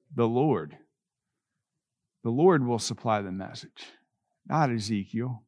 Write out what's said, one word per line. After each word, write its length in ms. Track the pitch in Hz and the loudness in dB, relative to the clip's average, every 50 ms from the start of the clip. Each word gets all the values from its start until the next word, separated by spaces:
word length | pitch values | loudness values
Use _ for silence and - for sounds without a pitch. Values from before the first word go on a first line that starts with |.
| _ _ 151 | _ _ -2
the 140 | 127 120 113 | 0 0 2
Lord.'" 500 | 117 127 143 156 131 90 78 76 73 - _ _ _ _ _ _ _ _ _ _ _ _ _ _ _ _ _ _ _ _ _ _ _ _ _ _ _ _ _ | 2 2 2 2 2 0 -2 -6 -14 -20 _ _ _ _ _ _ _ _ _ _ _ _ _ _ _ _ _ _ _ _ _ _ _ _ _ _ _ _ _
The 60 | 117 | -4
Lord 380 | 117 127 160 190 180 156 131 120 | 0 4 6 6 6 6 4 2
will 100 | 120 113 | 0 -2
supply 460 | - - 120 - - 120 110 104 101 | -2 -4 -8 -6 -2 0 0 0 0
the 80 | 95 | -4
message, 560 | 92 95 95 - 120 - - - _ - - - - _ _ _ _ _ _ _ _ _ _ | -8 -8 -10 -10 -12 -16 -18 -20 _ -20 -20 -20 -20 _ _ _ _ _ _ _ _ _ _
not 240 | - - 156 156 135 | -4 0 0 2 2
Ezekiel. 760 | 120 113 104 101 113 101 98 98 - 113 117 127 123 113 _ | 0 -2 -2 -2 -2 -4 -4 -4 -6 -6 -6 -6 -8 -10 _